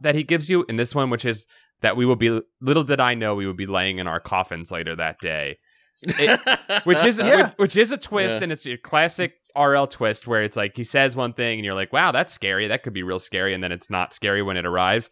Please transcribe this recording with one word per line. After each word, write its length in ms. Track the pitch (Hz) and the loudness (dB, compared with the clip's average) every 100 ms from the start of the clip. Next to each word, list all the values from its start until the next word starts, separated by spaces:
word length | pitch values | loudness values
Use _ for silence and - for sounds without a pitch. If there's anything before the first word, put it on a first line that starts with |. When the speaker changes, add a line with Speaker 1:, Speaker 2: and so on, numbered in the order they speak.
Speaker 1:
that 100 | 147 | 0
he 80 | 147 | 0
gives 300 | 151 165 151 | 2 0 2
you 120 | 180 - | 0 2
in 60 | 113 | -2
this 180 | 120 | 0
one, 160 | 139 135 | 0 0
which 160 | 120 123 | 0 -2
is 220 | 110 - _ _ _ | -4 -8 _ _ _
that 160 | 110 110 | 0 4
we 80 | 123 | 4
will 100 | 117 | 4
be, 240 | 113 113 - _ | 4 2 -4 _
little 220 | 127 160 | 2 2
did 160 | 139 139 | 2 2
I 160 | 123 117 | 2 0
know 180 | 107 | -2
we 140 | 101 98 | -2 -2
would 100 | 92 | -4
be 80 | 98 | -2
laying 320 | 95 92 92 | 0 0 -2
in 80 | 90 | -4
our 140 | 85 | -4
coffins 500 | - 92 92 85 85 | -2 -2 -2 -6 -8
later 260 | 87 82 82 | -8 -6 -4
that 220 | 80 78 | -4 -4
day. 400 | 87 78 71 71 _ _ _ _ | -6 -4 -6 -8 _ _ _ _
It, 360 | 175 - 147 247 - 254 - | -6 0 0 0 -2 -2 -2
Speaker 2:
<laughs> 160 | 208 175 | -2 2
Speaker 1:
which 180 | 160 | 4
is, 140 | 220 220 | 4 2
Speaker 3:
Yeah. 300 | 214 320 254 | 4 4 4
Speaker 1:
which, 60 | - | 0
which 200 | 196 202 | 2 2
is 140 | 226 | 2
a 60 | 277 | 0
twist, 400 | - 208 190 220 | -4 -2 0 0
Speaker 2:
Yeah. 60 | |
Speaker 1:
and 80 | 175 | -4
it's 160 | 151 135 | -6 -8
your 100 | 123 | -12
classic 560 | - 151 165 - 175 - _ 143 | -2 2 2 0 -6 -6 _ 0
R 180 | 143 | 4
L 140 | 139 139 | 4 0
twist 400 | - 110 104 - | 0 -2 -2 -2
where 160 | 113 | 0
it's 120 | 104 110 | 0 -2
like, 180 | 104 - | -4 -4
he 60 | |
says 320 | 117 139 135 123 | -2 2 2 0
one 180 | 120 | -4
thing 240 | 117 117 110 | -2 -2 -2
and 80 | 104 | -4
you're 80 | |
like, 180 | 95 95 | -4 -2
"Wow, 200 | 135 175 | 0 2
that's 200 | 127 180 | 2 -2
scary. 360 | - 98 95 104 | -4 -2 -2 0
That 160 | 117 | -2
could 100 | - | -4
be 80 | 92 | -8
real 160 | 90 92 | -6 -6
scary." 360 | - 95 95 95 | -4 -2 -2 -2
And 80 | |
then 80 | 90 | -4
it's 180 | 87 - | -8 -6
not 240 | 92 90 | -4 -4
scary 300 | - 104 101 | -4 -2 0
when 140 | 98 92 | -2 -2
it 80 | 87 | -2
arrives. 420 | 90 92 110 - | 0 0 0 -4